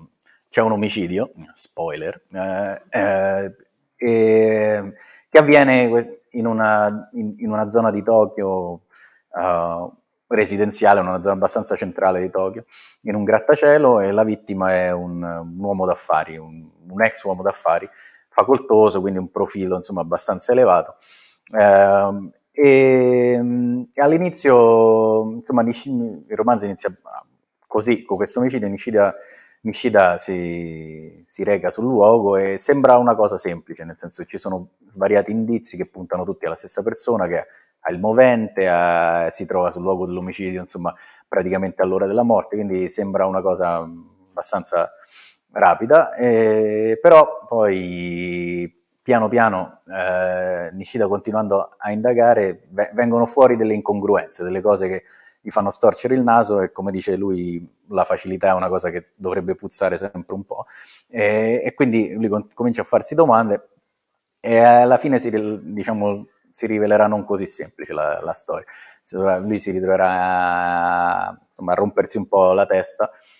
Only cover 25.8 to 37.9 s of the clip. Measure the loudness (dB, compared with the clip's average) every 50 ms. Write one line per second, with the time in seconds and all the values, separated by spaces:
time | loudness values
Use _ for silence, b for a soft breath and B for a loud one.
25.8 | -8 -6 -4 -4 -4 -6 -8 -14 -14 _ -6 -2 0 0 0 0 -2 -6 -8 -8
26.8 | -8 -10 -10 _ _ -20 -20 -20 -20 _ _ _ _ _ _ _ _ _ -4 -2
27.8 | 0 0 -2 -2 -2 -6 -4 -4 -4 -4 -2 -4 -4 -2 -2 -4 -6 -6 -8 -8
28.8 | -8 -2 2 2 2 2 0 B B B B B B B B B -10 -10 -8 -4
29.8 | -4 2 4 4 4 4 2 0 -4 -8 -6 -6 -6 -6 -8 -8 -10 -10 -12 -14
30.8 | -16 -16 -18 -18 -20 -20 -20 _ _ _ -12 -6 -2 -2 0 0 -2 -4 -4 -4
31.8 | -4 0 4 6 6 6 6 6 4 2 2 0 0 -2 -4 -4 0 0 2 4
32.8 | 6 6 6 6 6 4 2 2 2 0 0 -4 -6 -8 -8 -8 -12 -16 -18 -16
33.8 | -16 -16 -16 -16 -16 -16 -14 -14 -14 -14 -14 -12 -10 -8 -10 -10 -10 -14 _ _
34.8 | _ _ _ -4 -2 2 2 2 0 0 -4 -4 -2 -2 -4 -4 -6 -8 -10 -10
35.8 | -10 -10 _ -16 -10 -8 -6 -6 -6 -8 -8 -8 -8 -8 -8 -8 -10 -10 -8 -6
36.8 | -6 -6 -6 -4 -4 -4 -2 -2 -2 -2 -4 -6 -6 b b b b b b _
37.8 | -10 -8